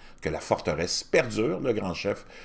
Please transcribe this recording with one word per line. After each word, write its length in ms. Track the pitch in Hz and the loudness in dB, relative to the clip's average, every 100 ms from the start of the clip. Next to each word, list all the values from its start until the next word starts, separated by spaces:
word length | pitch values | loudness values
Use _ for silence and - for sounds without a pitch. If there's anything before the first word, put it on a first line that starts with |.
| - - | -20 -6
que 80 | 80 | -4
la 120 | 78 | -4
forteresse 640 | - 104 - 76 87 - | 0 0 0 0 0 -2
perdure, 560 | - 175 120 107 120 180 | 2 4 4 2 0 2
le 120 | 135 | 0
grand 220 | 107 98 | 0 0
chef 320 | 82 98 - - - | -2 -2 -2 -6 -18